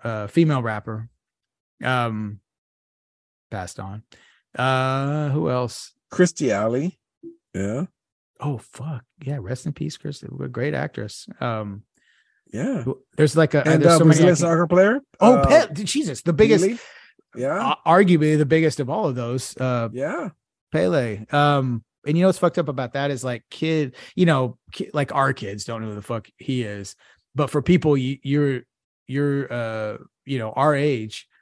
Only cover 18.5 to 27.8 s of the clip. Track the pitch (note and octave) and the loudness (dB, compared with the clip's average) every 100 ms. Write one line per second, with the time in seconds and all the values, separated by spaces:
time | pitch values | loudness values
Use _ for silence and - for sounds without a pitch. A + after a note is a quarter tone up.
18.5 | D#3+ D#3+ - B2+ E3 E3 B2 A#2+ B2+ - | 4 2 0 -4 -2 -2 -4 -4 -6 -6
19.5 | - C3 B2 A#2 A#2 D3 D#4 A#3+ - _ | -4 -2 -2 -4 -6 -6 -6 -8 -12 _
20.5 | _ _ D#3+ F3+ D#3+ A#2+ G#2 A2 C#3+ D3 | _ _ -2 0 0 -2 -6 -4 0 2
21.5 | C#3+ C3 A#2 - _ D3 D#3+ F#3 F3+ F3 | 2 0 -4 -8 _ -4 2 2 2 0
22.5 | E3+ D3 C3 B2+ C#3 C#3+ C3+ B2 A#2 - | 0 -4 -4 -6 -4 -4 -4 -6 -8 -10
23.5 | - D#3+ D#3+ C#3 - - - F3 C#3 B2+ | -6 -2 0 -2 -6 -10 0 2 2 0
24.5 | - _ - - D3+ C#3 C#3 C3+ C3 G2 | -6 _ -12 -8 -4 -4 0 0 -2 -8
25.5 | G#2 - A2+ A2 G#2 - A#2 - - - | -10 -10 -8 -8 -10 -8 -10 -10 -12 -6
26.5 | B2+ A2 G2+ G2 - _ _ _ B2+ C#3 | -4 -4 -8 -14 -18 _ _ _ -4 -2
27.5 | D3+ C3 F3+ | 0 2 4